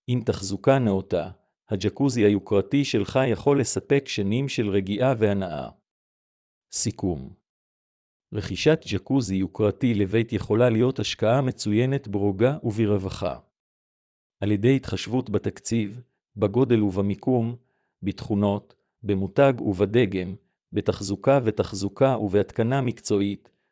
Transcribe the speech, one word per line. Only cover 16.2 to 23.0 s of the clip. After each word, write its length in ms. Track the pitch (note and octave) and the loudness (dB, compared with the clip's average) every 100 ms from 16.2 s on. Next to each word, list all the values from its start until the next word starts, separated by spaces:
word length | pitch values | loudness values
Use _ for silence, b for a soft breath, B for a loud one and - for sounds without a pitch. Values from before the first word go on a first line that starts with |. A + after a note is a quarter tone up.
| _ G2+ | _ -2
בגודל 480 | G#2 A#2 B2+ A2+ | 0 2 4 4
ובמיקום, 720 | G2+ F#2+ G2+ F#2+ C3 B2 A2+ A#2+ _ _ _ _ | 2 0 -2 -2 0 0 0 -6 _ _ _ _
בתכונות, 720 | G2 - - G2+ G#2 G2+ - _ _ _ | -8 -6 -2 0 2 0 -6 _ _ _
במותג 500 | G#2 F#2+ F#2+ C#3+ C#3 A#2+ | -4 -2 0 2 4 2
ובדגם, 720 | G#2+ F#2 G2+ A#2+ G2+ F#2+ F2+ G2+ _ _ _ | -2 0 2 2 2 -2 -6 -10 _ _ _
בתחזוקה 680 | G2+ G#2+ - G2 G2 - C#3 | -4 -2 -4 -4 -2 2 2
ותחזוקה 720 | A2 G#2 F#2+ G2 G2 - C3+ A2+ | 2 -2 -4 -4 -6 0 0 2
ובהתקנה 640 | G2+ G2+ - - A2+ C#3 | 0 0 0 -2 -2 0
מקצועית, 680 | B2 A#2+ | -2 -4